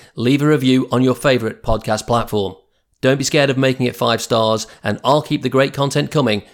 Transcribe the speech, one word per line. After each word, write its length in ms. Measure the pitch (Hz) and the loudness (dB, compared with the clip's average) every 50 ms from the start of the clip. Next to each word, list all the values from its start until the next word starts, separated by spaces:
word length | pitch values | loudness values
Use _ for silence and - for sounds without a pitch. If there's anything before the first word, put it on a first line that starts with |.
| - - - | -20 -16 -8
leave 260 | - 113 123 143 139 | -2 0 2 2 2
a 60 | 147 151 | 4 2
review 400 | 151 139 131 131 127 131 131 - | 2 2 2 2 2 2 2 0
on 120 | 127 123 | 0 2
your 120 | 127 131 120 | 2 2 0
favourite 480 | - - 147 131 120 110 110 110 - | 0 0 0 0 0 -2 -4 -8 -6
podcast 460 | - - 113 104 - 117 110 107 - - | -2 -2 -2 -2 -2 -2 -4 -2 -2 -2
platform. 480 | 120 117 110 - 110 107 98 92 92 - _ _ _ _ _ _ _ _ | -2 -2 -2 -2 -4 -4 -4 -4 -8 -12 _ _ _ _ _ _ _ _
Don't 160 | - 127 135 139 | 0 2 2 2
be 40 | |
scared 280 | 135 - - 151 143 139 | 0 0 0 2 2 2
of 60 | 131 | 2
making 300 | 131 135 131 127 - 127 | 2 0 0 0 0 -2
it 80 | 120 113 | -4 -2
five 260 | - 120 117 117 110 | -2 -2 -2 -2 -2
stars, 460 | - - 123 113 110 110 110 110 110 - - - | -2 -2 0 0 2 2 0 -2 -4 -8 -14 -8
and 180 | - 101 104 - - | -6 -6 -6 -2 0
I'll 180 | 123 143 151 | 2 2 2
keep 200 | 147 - 151 143 | 0 -2 -4 -4
the 60 | 127 127 | -2 0
great 240 | 123 131 135 135 | 0 0 0 0
content 380 | 135 139 139 135 - 147 147 139 | 0 -4 -4 -2 -2 -2 -2 -2
coming 320 | - 151 135 113 107 101 - - | -2 0 0 0 0 -2 -6 -10